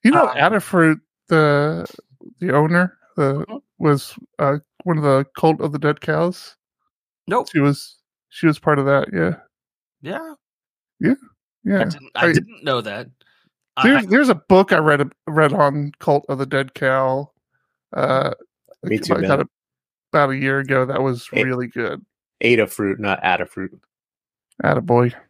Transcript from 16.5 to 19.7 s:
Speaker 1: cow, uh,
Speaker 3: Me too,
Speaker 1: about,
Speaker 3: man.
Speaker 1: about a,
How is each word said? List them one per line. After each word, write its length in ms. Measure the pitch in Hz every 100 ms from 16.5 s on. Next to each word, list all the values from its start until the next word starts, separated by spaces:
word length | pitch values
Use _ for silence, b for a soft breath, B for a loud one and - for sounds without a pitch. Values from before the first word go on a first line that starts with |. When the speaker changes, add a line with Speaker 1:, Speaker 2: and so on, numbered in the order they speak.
| 135 135 -
Speaker 1:
cow, 560 | 135 131 131 131 143 _ _ _ _ _ _
uh, 400 | - 139 131 143 - - _ _ _
Speaker 3:
Me 160 | - -
too, 140 | -
Speaker 1:
about, 80 | -
Speaker 3:
man. 100 | -
Speaker 1:
about 140 | 139 -
a, 40 | _ _